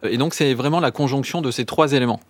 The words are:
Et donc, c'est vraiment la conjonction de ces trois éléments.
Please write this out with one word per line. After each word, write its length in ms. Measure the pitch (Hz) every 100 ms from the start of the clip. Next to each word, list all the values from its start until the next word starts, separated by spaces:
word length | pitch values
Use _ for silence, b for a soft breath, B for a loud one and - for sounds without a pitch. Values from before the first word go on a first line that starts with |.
Et 140 | 107 117
donc, 180 | 151 -
c'est 180 | 143
vraiment 260 | 123 135 165
la 120 | 165
conjonction 500 | 160 143 139 131 180
de 80 | 143
ces 160 | 117 120
trois 280 | - 151
éléments. 260 | 139 123 110 -